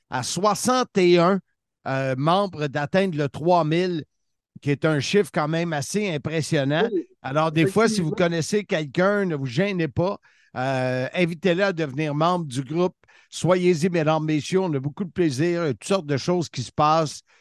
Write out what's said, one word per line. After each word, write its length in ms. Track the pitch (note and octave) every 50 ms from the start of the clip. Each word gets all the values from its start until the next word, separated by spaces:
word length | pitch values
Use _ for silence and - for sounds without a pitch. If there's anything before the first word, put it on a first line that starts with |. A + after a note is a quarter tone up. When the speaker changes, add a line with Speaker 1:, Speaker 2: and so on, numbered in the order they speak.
| _ -
Speaker 1:
à 140 | - B2+ B2
soixante 720 | - - E3+ F#3+ G#3+ G3 - - A3+ B3+ B3+ B3 - - G3
et 220 | F3+ F3 F3 F3
un, 200 | E3+ F3+ G3+ F#3+ - _ _ _ _ _ _ _ - -
euh, 280 | C3+ C3+ C3+ C3 C3 C3
membres 500 | C#3 E3 F3 G3 G3+ F#3+ F3 D3+ D3+ D3
d'atteindre 500 | B2 D3+ D3 C#3 - F#3+ G3 F#3+ D#3+ D3
le 100 | D3 C#3
trois 380 | - - D3 F3 F3+ F3 D#3+
mille, 400 | D3+ D#3+ E3+ F#3 F#3 F3 D#3 C3+ _ _ _ _ _ _ _ _ _ - -
qui 100 | - C#3
est 140 | C#3+ - -
un 160 | D#3+ D#3 C#3+
chiffre 300 | B2 - - G3+ G3 - -
quand 160 | F3 D3+ D3+
même 240 | D#3+ E3 E3+ E3+ D#3+
assez 360 | C#3+ C3 - - G3+ G#3 G3 D#3+
impressionnant. 760 | C#3+ - D#3+ D#3 E3 D3 - E3 D3 C3+ C3+ D3 D#3+ G#3+ A#3 A3
Speaker 2:
Oui, 140 | F3 - - _ _
Speaker 1:
Alors, 300 | - C3 C3+ D3+ D#3+ E3
des 140 | D#3 D#3+ E3
fois, 240 | F#3+ F#3+ G3+ A3+ A3+
si 60 | A3
vous 120 | G3+ E3+ D#3
Speaker 2:
effectivement. 80 | C#3+ - F3+ E3+
Speaker 1:
connaissez 360 | E3+ E3 D3+ - G#3 G#3 G3
quelqu'un, 640 | - F#3+ D#3+ D#3 C#3 A#2 E3+ F3+ G3 G#3 G3+ G3
ne 100 | F3+ D#3
vous 100 | C#3+ C3+
gênez 440 | C3 A2+ C#3+ G3 G#3 G3 F3 E3 D3
pas. 280 | - - E3+ F#3+ G#3 - _ _ _ _ _ _ -
Euh, 520 | B2 B2+ C3+ C3+ C3 B2+ B2+ B2+ B2+ B2+ C3+ -
invitez-le 480 | F3 F3+ E3 F3 D3+ - F#3 E3+ F3 G3+
à 100 | G3 F#3
devenir 400 | D#3+ D#3+ C#3 B2+ C#3 D#3 D3+ C#3+
membre 320 | D3 D#3+ F3 F3+ F3 E3
du 180 | C#3+ A#2 C3+ C3+
groupe. 320 | A#2 D3+ E3+ F3+ F3+ - _ _ _ _ _ _ _
Soyez-y, 580 | - - - D#3 F#3 F3+ F3+ F3+ F3+ D3 D3+ G3
mesdames, 340 | E3+ E3+ D3+ D3+ D#3+ D#3+ D#3
messieurs. 360 | D#3 D#3 D3+ - - F3 F#3
On 140 | F#3+ F3+ D3+
a 60 | C3+
beaucoup 240 | C3 D3 - - G3+
de 60 | E3
plaisir. 540 | - F#3 F3 D#3+ B2+ B2 D#3+ F3 E3+ E3+ E3+
Il 20 |
y 40 | D3+
a 40 | B2
toutes 100 | - -
sortes 220 | - G3 F#3+ D3+
de 100 | C#3+ D3
choses 320 | B2+ - - F3+ F3+ D3+ -
qui 140 | - C3+
se 100 | A#2 -
passent. 520 | - - D3+ D3+ D#3 E3 D#3+ C#3 - - - _ _ _